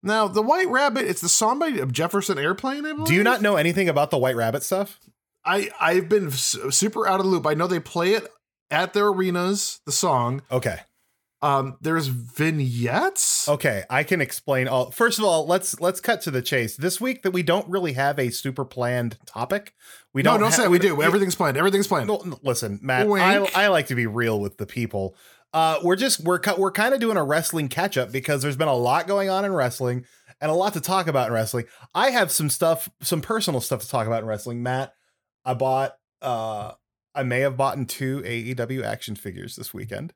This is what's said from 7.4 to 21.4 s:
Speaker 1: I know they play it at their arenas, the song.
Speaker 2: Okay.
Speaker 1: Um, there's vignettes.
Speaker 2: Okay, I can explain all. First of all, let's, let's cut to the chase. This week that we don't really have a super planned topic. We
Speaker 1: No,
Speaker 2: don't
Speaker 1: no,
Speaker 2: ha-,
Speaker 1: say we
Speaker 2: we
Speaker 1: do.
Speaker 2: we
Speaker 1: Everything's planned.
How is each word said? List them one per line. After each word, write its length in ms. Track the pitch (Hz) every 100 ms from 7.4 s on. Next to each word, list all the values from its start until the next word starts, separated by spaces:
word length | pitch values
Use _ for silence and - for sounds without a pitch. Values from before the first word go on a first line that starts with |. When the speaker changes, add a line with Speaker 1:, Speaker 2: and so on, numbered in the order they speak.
| 151
Speaker 1:
I 80 |
know 120 | 151 175
they 140 | 180
play 320 | - 180 175
it 160 | 214 - _ _ _ _
at 220 | 151 180
their 160 | 208 208
arenas, 720 | 190 185 175 180 202 - - -
the 40 |
song. 500 | 139 185 135 120 135 -
Speaker 2:
Okay. 280 | 127 123 85 - _ _ _ _ _
Speaker 1:
Um, 380 | 151 139 135 127
there's 280 | 156 165 139
vignettes. 1400 | 123 120 - 156 156 131 120 117 151 359 381 - - -
Speaker 2:
Okay, 360 | 147 151 104 90
I 140 | 127
can 180 | 151 180
explain 460 | 139 - - 135 127
all. 220 | 127 127
First 280 | - 233 226
of 40 |
all, 220 | 208 165 151
let's, 340 | 185 185 -
let's 200 | 175 190
cut 200 | - 233
to 80 | -
the 100 | 127
chase. 340 | 123 135 113 -
This 240 | 165 180
week 220 | 254 262
that 80 | 190
we 120 | 180
don't 260 | 170 180 196
really 240 | 190 175
have 240 | 131 139 143
a 120 | 127
super 340 | 117 139 131
planned 540 | 135 - 120 123 120 113 -
topic. 460 | 110 123 202 202 _ - - _
We 100 | 135
Speaker 1:
No, 100 | 139
Speaker 2:
don't 80 | 214
Speaker 1:
no, 60 | 220
Speaker 2:
ha-, 40 |
Speaker 1:
say 100 | 226
we 60 | 214
Speaker 2:
we 60 | 180
Speaker 1:
do. 140 | 190 147
Speaker 2:
we 80 |
Speaker 1:
Everything's 320 | 160 190 190
planned. 200 | -